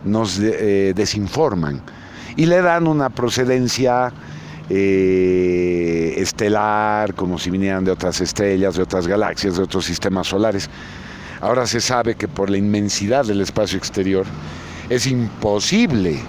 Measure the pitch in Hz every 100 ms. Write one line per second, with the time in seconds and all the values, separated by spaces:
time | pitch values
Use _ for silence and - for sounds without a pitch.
0 | 98 107 110 90 107 107 104 101 98 92
1 | 101 104 98 135 156 95 78 69 - -
2 | - - - - 160 175 180 170 165 151
3 | 135 - 120 117 127 127 123 120 127 123
4 | 123 - - - - - - 95 98 95
5 | 95 92 92 92 90 90 90 87 85 85
6 | 82 - 95 - 104 104 107 104 107 107
7 | 107 95 92 87 90 92 95 95 92 90
8 | 90 - 90 - 101 95 98 85 92 95
9 | 85 101 101 85 101 87 92 95 87 85
10 | - 92 87 95 110 98 - - - -
11 | - - - - 104 123 120 117 - 127
12 | 117 113 101 - 98 98 104 104 104 -
13 | 101 131 123 101 95 - 104 92 - -
14 | 95 95 95 - - - - - - 123
15 | 135 127 113 - 110 104 - 196 233 123
16 | 92 71